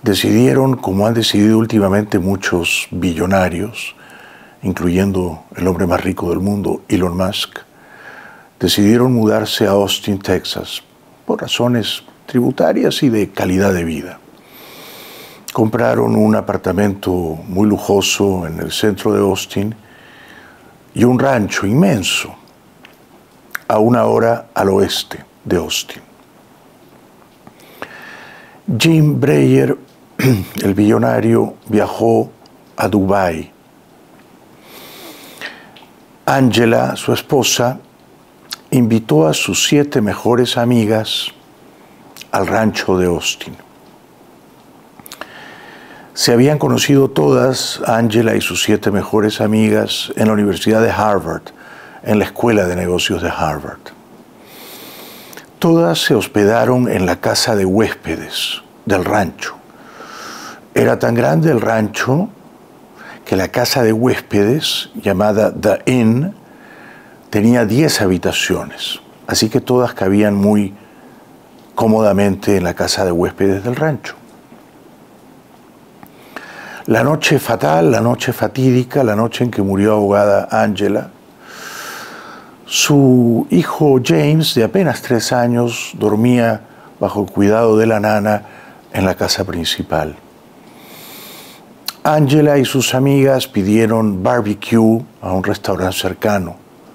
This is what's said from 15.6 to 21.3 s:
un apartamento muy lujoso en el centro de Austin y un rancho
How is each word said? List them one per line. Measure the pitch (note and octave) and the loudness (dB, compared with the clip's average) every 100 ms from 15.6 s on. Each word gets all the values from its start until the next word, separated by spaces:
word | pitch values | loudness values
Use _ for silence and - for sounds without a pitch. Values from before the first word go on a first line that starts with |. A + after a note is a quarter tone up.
| A2+ A#2 A#2+ A#2 A#2 A2 | 0 0 0 2 2 2
un | G#2+ G#2+ | 2 2
apartamento | F#2 F#2+ - F2+ G2+ G2 - F2+ E2 D#2+ E2 | 0 -4 -2 0 -2 -2 -4 -4 -4 -8 -8
muy | F2+ G#2+ | 0 0
lujoso | G2 - G2+ F#2 - G2+ F#2 E2 | 0 2 0 2 0 0 0 -4
en | E2 | -8
el | E2 | -8
centro | - G#2+ G2 A2 | -2 -2 0 -2
de | G2+ | 0
Austin | G2+ F#2+ - - G2+ A2 - - - - - - - - - - _ | 0 -2 -4 -6 -6 -8 -18 -20 -20 -20 -20 -20 -20 -20 -20 -20 _
y | - | -2
un | A#2 B2 | 0 2
rancho | C#3 | 2